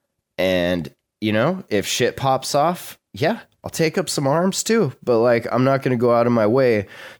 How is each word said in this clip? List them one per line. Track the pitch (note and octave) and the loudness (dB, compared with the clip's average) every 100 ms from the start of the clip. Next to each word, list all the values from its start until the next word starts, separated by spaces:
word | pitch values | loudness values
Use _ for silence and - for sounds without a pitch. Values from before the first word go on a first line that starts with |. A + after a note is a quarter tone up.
| _ _ _ - | _ _ _ -4
And, | F#2 F#2 F2 F2+ D2 _ _ - | 0 2 0 -2 -6 _ _ -6
you | G#2+ | -2
know, | G#2+ C3+ F#3 - | 0 0 -2 -4
if | G2+ F#2 | -4 -2
shit | - A#2+ - | -2 -2 -2
pops | C3+ C3 - C#3+ | -2 -2 -2 -2
off, | D#3 F3 - - _ F#2+ | 0 -2 -10 -20 _ -4
yeah, | D#3 A3+ - _ | -2 -4 -10 _
I'll | - | -10
take | - D#3+ F3 | -2 -2 -2
up | F3 | -4
some | - C#3 | -2 0
arms | D#3 F#3 - | 0 0 -2
too. | - A3+ D#3 - | 0 0 0 -4
But, | - A#2 | 0 2
like, | A2+ A#2+ - | 4 2 0
I'm | A#2+ | 0
not | C3 C3+ | 2 0
gonna | C3+ B2 | 0 0
go | A#2+ A#2 | 2 4
out | A#2 | 4
of | |
my | A#2+ G#2+ | 2 2
way | B2+ B2+ A2 G2 - - - | 4 2 2 -2 -12 -20 -12